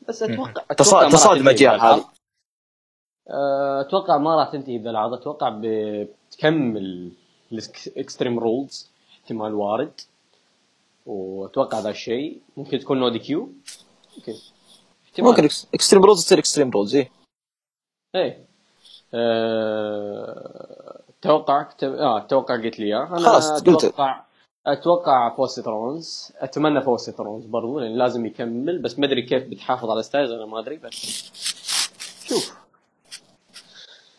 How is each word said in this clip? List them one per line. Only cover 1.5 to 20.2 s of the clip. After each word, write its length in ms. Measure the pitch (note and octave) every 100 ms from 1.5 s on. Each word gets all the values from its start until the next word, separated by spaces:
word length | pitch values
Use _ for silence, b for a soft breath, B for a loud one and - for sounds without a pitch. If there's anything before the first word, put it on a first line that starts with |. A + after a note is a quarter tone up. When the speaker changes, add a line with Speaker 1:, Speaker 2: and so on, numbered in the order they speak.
Speaker 2:
أجيال 240 | A#2 C3 G#2
Speaker 1:
بهالعرض. 200 | A2+ A2+
Speaker 2:
هذه. 60 | - _ _ _ _ _ _ _ _ _ _ _ -
Speaker 1:
آه، 500 | - C#3 C#3 C#3 C#3
أتوقع 380 | C3+ F#3+ F#3+ D3+
ما 180 | D#3 D#3+
راح 160 | C3+
تنتهي 260 | D3 C3 A#2+
بهالعرض، 340 | A2+ A2 A2+
أتوقع 480 | A#2+ C#3+ D3 C3+ A2
بتكمل 1500 | A2+ G#2+ G#2+ G#2 G#2 - _ - D#3 D#3+ B2 G#2+ F#2+ F2+ F2 - _ _ _
الإكس-، 380 | A2+ - - - -
إكستريم 420 | C3+ - B2+ A#2+
رولز، 520 | A2+ B2 C#3 - - _ _
احتمال 420 | _ - A#2 G#2+
وارد. 460 | G#2 G2+ A#2 D#3 - - _ _ _ _ _ _ _ _ _ -
وأتوقع 760 | G#2 F#2+ F#2+ F#2+ C3+ B2+ A2+
ذا 100 | G#2+
الشيء 500 | G2+ - A#2 D3+ - _ -
ممكن 220 | C3+ B2+
تكون 220 | C3+ C3+
نو 80 | B2
دي 100 | A2+
كيو. 340 | A#2 D3+ C4 - - - _ _ _ -
ممكن. 180 | - G#2+ - _ _ _ _ _ _
احتمال. 240 | - A#3+
Speaker 2:
ممكن 180 | A3 D3+
إكس-، 180 | - -
إكستريم 300 | - - G3
رولز 200 | F#3+ G3
تصير 140 | - D#3+
إكستريم 320 | - - C3
رولز، 260 | G#2+ G2+ C#3
إيه. 140 | B2+ _ _ _ _ _ _ _ _ _ _
Speaker 1:
إيه. 300 | F#3+ D3 - _ _ _ b b b _
آه، 1900 | A#2 A#2 A2+ A2+ A2+ A2 G#2+ G#2+ G#2 G#2 G#2+